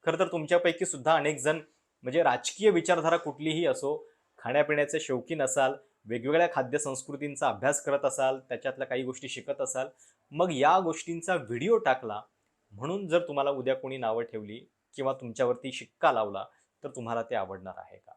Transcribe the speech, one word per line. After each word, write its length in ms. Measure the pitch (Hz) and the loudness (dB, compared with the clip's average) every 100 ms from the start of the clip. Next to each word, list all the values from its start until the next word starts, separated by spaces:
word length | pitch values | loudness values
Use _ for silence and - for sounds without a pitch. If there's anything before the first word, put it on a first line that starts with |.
| - | 0
खरं 140 | - | 2
तर 80 | 175 | 0
तुमच्यापैकी 580 | 170 151 175 175 165 185 | 0 2 4 4 0 -4
सुद्धा 300 | 143 127 160 | -2 2 4
अनेक 240 | 147 151 | 2 0
जण 200 | 135 160 151 _ _ _ | 0 -2 -6 _ _ _
म्हणजे 200 | 127 151 | -2 4
राजकीय 460 | 151 123 - - 208 | 4 2 -2 4 4
विचारधारा 480 | 175 165 170 156 170 | 4 4 2 4 2
कुठलीही 480 | 156 135 156 156 165 | 0 -6 -4 0 0
असो, 440 | 131 139 151 - _ _ _ | 0 -2 -4 -8 _ _ _
खाण्यापिण्याचे 600 | 117 139 147 147 143 160 | 0 2 4 2 0 -2
शौकीन 420 | 151 127 - 160 | -2 -4 -4 -2
असाल, 320 | 131 143 131 - _ _ 104 | 0 2 2 0 _ _ -8
वेगवेगळ्या 400 | 120 127 160 170 | -6 0 2 4
खाद्य 240 | 151 123 143 | 2 -2 -2
संस्कृतींचा 720 | 143 131 - 139 147 139 135 | -4 -6 -10 -8 -8 -2 -2
अभ्यास 320 | 104 131 143 | 2 0 0
करत 240 | - 139 139 | 0 0 0
असाल, 340 | 127 131 135 | 2 0 0
त्याच्यातल्या 480 | - 117 135 131 131 | -6 -6 -6 -6 -6
काही 160 | 131 | -4
गोष्टी 260 | 127 127 135 | -4 -8 -10
शिकत 320 | 135 - 143 | -12 -8 -6
असाल, 260 | 135 127 135 _ _ _ _ | -4 -4 -6 _ _ _ _
मग 200 | 147 180 | -2 0
या 280 | 151 143 185 | 4 6 6
गोष्टींचा 560 | 175 - - 165 165 175 | 4 -4 -6 -6 -2 -2
व्हिडिओ 420 | 113 120 175 226 | -2 -4 2 4
टाकला 440 | 151 127 113 104 - _ _ _ _ | 4 0 -2 -8 -12 _ _ _ _
म्हणून 360 | 101 143 196 185 | -10 -6 -6 0
जर 200 | 170 170 | 0 2
तुम्हाला 220 | 143 139 | -2 0
उद्या 240 | 139 127 131 | 0 -2 -2
कोणी 220 | 131 131 | -4 -4
नावं 260 | 117 113 | -2 -2
ठेवली 360 | 117 113 104 113 - _ _ - | -4 -8 -12 -16 -18 _ _ -4
किंवा 180 | 135 | -4
तुमच्यावरती 580 | 131 123 110 123 123 135 | -4 -8 -2 0 0 -4
शिक्का 400 | 123 - _ 160 | -10 -14 _ 2
लावला 340 | 120 104 98 - _ _ _ | 4 0 -4 -10 _ _ _
तर 60 | 143 | -14
तुम्हाला 320 | 131 117 117 | -10 -6 -4
ते 140 | 117 117 | -2 -4
आवडणार 380 | 92 95 95 92 | -4 -10 -12 -14
आहे 200 | 92 92 | -18 -20
का? 140 | - | -20